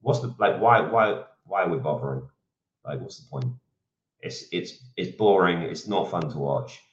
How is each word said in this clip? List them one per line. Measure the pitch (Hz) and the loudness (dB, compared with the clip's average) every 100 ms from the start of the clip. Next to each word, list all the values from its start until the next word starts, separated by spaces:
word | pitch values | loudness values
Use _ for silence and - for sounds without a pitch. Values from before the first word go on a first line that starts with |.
What's | 127 - | 0 -2
the, | 107 - | -2 0
like, | 104 90 | 0 4
why, | 113 117 | 6 6
why, | 113 113 107 104 - _ _ | 4 2 2 0 -8 _ _
why | 98 | 0
are | 90 | 0
we | 82 | 0
bothering? | 73 73 65 67 65 _ _ _ _ _ 67 | -2 -4 -4 -8 -10 _ _ _ _ _ -12
Like, | 73 | -10
what's | - - | -10 -16
the | - | -12
point? | - 62 - _ _ _ _ _ _ | -6 -6 -6 _ _ _ _ _ _
It's, | - - - | -12 -12 -8
it's, | 87 - - - - | -6 -6 -14 -18 -8
it's | 87 - | -8 2
boring. | 107 98 90 85 | 4 6 6 2
It's | 80 78 - | -2 -8 -4
not | 98 - | -2 -2
fun | 87 82 | -4 -4
to | 76 | -4
watch. | 69 69 123 - _ | -2 -2 -4 -14 _